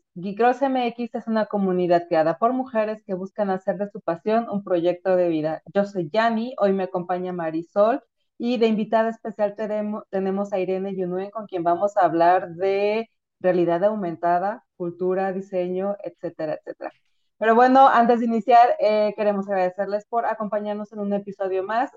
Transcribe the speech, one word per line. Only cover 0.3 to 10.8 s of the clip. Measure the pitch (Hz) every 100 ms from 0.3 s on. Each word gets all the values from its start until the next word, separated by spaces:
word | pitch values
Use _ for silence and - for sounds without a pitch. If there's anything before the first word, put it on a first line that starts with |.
| 202
Girls | 240 254
M | 269 262 240
X | 233 233
es | 247 226
una | 220 208
comunidad | 208 190 180 175 175 175
creada | 160 160 165
por | 233
mujeres | 254 254 226 214 220 -
que | 185
buscan | 190 - 202
hacer | 190 - 180
de | 202
su | 202
pasión | - 170 214 226 233
un | 202
proyecto | 202 175 170 175 190 185
de | 175
vida. | 160 156 156 -
Yo | 196
soy | 202 202 156
Yani, | 214 233 220 240 -
hoy | 202
me | 196
acompaña | 185 185 175 180 180
Marisol, | 180 160 160 - 202 214 277 - _ _ -
y | 233 247
de | 226
invitada | 220 214 226 226
especial | 226 226 208 208 208
tenemo-, | 214 214 208 214 -
tenemos | 190 190 190 202
a | 202
Irene | 185 190